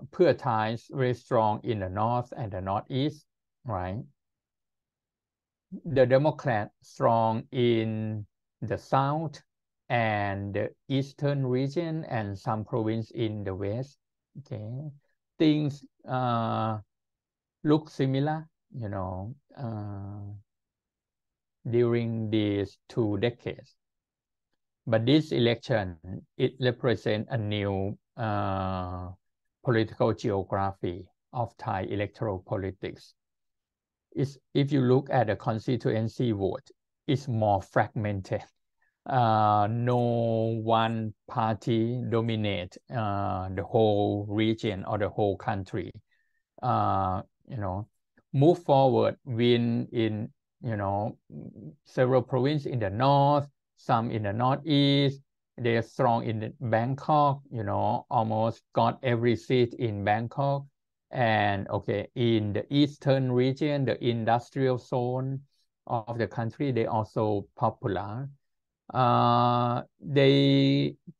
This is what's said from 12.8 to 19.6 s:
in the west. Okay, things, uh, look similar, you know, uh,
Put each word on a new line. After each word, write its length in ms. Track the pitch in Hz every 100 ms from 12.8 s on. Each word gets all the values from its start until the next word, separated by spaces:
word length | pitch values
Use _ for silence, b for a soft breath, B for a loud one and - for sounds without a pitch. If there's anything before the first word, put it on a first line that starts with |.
| 110 113 113
in 320 | - 113 107
the 100 | 98
west. 440 | 95 98 110 139 _ _ _ _ -
Okay, 280 | 139 110 107 127 151 139 _ _ _ -
things, 440 | 160 151 151 139 - _ -
uh, 720 | 127 127 117 113 110 110 107 - _ _ _ _ _ _ _
look 240 | 156 156 156
similar, 580 | - 139 131 147 156 160 _ _ 135
you 120 | 107
know, 440 | 98 92 92 101 139 _
uh, 760 | -